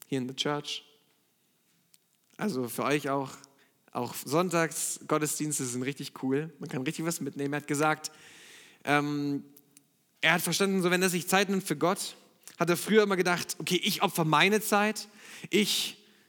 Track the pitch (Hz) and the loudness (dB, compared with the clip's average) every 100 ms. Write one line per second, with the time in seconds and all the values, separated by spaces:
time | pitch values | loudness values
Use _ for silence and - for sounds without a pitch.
0 | - 139 127 135 151 147 147 - - _ | -6 -4 -4 -4 -2 -2 -4 -10 -12 _
1 | _ _ _ _ _ _ _ _ _ _ | _ _ _ _ _ _ _ _ _ _
2 | _ _ _ - 214 131 123 - 120 147 | _ _ _ -6 -4 -2 -4 -2 0 0
3 | 139 139 135 - - _ _ _ _ - | 0 -2 -4 -10 -20 _ _ _ _ -6
4 | 120 - - 147 185 165 160 151 - - | -6 -8 -2 0 2 2 0 -2 -6 -6
5 | - 151 151 - 151 147 131 123 127 135 | -2 0 0 -2 -2 -2 -4 -4 -4 -6
6 | - - 131 135 160 - 175 147 131 160 | -10 -6 -2 0 -2 -10 -8 -4 -4 -4
7 | 165 170 139 135 143 147 139 147 151 151 | -4 -4 -6 -4 -4 -4 -2 0 2 0
8 | - - - - - - - - - 147 | -4 -14 -20 -20 -20 -20 -20 -10 0 2
9 | 147 147 143 143 - - _ _ _ _ | 2 -2 -2 -4 -6 -18 _ _ _ _
10 | _ _ 151 170 170 165 196 190 180 180 | _ _ 2 2 2 0 2 2 2 2
11 | 190 175 - 190 196 196 185 147 160 202 | 2 0 2 2 4 0 -2 0 0 0
12 | - - - _ - - 170 175 - 214 | -4 -10 -20 _ -20 -2 0 0 4 6
13 | 208 190 185 180 - - 170 180 196 170 | 6 4 2 0 -2 -6 -2 0 0 0
14 | 196 170 160 151 180 214 214 208 208 214 | 0 2 4 6 6 4 2 2 2 -2
15 | - - - - - 185 208 - - - | -10 -18 -20 -18 -2 2 2 0 -2 -8
16 | - _ | -20 _